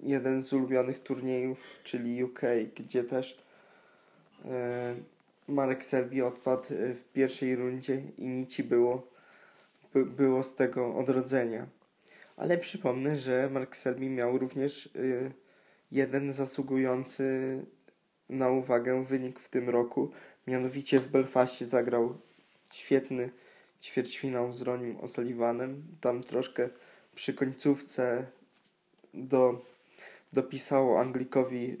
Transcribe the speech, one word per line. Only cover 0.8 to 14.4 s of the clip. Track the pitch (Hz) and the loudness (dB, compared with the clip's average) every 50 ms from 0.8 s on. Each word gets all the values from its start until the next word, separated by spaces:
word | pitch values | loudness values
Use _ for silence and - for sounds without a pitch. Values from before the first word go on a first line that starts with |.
| 123 127 127 127 | 4 2 0 -6
turniejów, | - - 135 127 127 131 131 127 127 131 131 - - - - - - | -4 -6 -6 -4 -2 -2 -2 0 0 -2 -4 -6 -10 -20 -20 -18 -14
czyli | - - 123 117 120 120 123 127 | -6 -6 -4 -4 -2 -2 -2 -2
U | 127 | -4
K, | - - - 120 120 117 113 113 - | -4 -2 0 0 2 2 0 -2 -8
gdzie | - 110 - - 123 120 | -12 -12 -2 -2 -2 0
też, | 120 139 131 131 - - - - _ _ - _ _ - _ _ _ _ _ _ _ _ _ _ _ _ - - | 0 -2 -4 -4 -4 -10 -20 -20 _ _ -20 _ _ -20 _ _ _ _ _ _ _ _ _ _ _ _ -16 -10
e, | - 127 127 120 120 123 123 123 123 123 120 - - _ _ _ _ _ _ _ - | -8 -6 -4 -4 -4 -4 -4 -4 -6 -6 -8 -10 -16 _ _ _ _ _ _ _ -2
Marek | 143 143 139 131 131 131 - | 0 2 2 2 0 -2 -4
Selby | - - 131 123 123 135 135 123 | -2 0 0 0 0 0 0 0
odpadł, | 123 123 - - 131 131 127 127 - - | 0 -2 -2 0 0 0 0 -2 -4 -4
e, | 87 107 127 123 | -2 -2 -2 -4
w | 120 - _ - | -6 -10 _ 0
pierwszej | 135 135 127 127 - 135 127 127 | 2 2 2 2 -2 -2 -2 0
rundzie | 120 123 127 127 127 131 - 131 135 139 - - - | 0 -2 -2 -4 -4 -4 -2 -4 -4 -4 -8 -12 -10
i | - 127 | -8 -6
nici | 127 127 131 131 - - 135 | -4 -4 -6 -6 -4 -4 0
było, | 120 120 120 120 123 123 127 127 - _ - - - - - - - _ _ - _ _ _ _ - - | 2 4 6 6 4 2 0 -6 -12 _ -20 -20 -20 -20 -20 -20 -20 _ _ -20 _ _ _ _ 0 2
by-, | 135 131 | 2 2
było | 131 123 135 139 135 131 131 131 | 2 2 2 4 4 4 4 0
z | 131 - | -2 0
tego | - 131 123 - 131 123 120 95 | 0 0 2 2 0 -2 -2 0
odrodzenia. | 113 131 131 127 131 127 127 135 131 120 117 110 113 131 139 - _ _ _ _ _ _ - - - - - - - | -2 0 2 2 2 2 2 0 0 0 0 -2 -4 -8 -10 -14 _ _ _ _ _ _ -20 -20 -20 -20 -20 -10 -6
Ale | - 160 175 175 | 0 0 0 0
przypomnę, | 175 - - - - 131 123 131 135 147 151 139 | 0 -6 -10 -4 -2 -2 0 0 0 0 0 -2
że | 127 131 127 127 135 135 | 0 0 2 2 2 0
Mark | 135 135 131 - - | 0 -2 -4 -4 -8
Selby | - - 131 127 135 135 131 | -6 -4 -4 -2 -2 -4 -4
miał | 131 127 120 120 127 | -2 0 0 2 2
również, | 131 | 0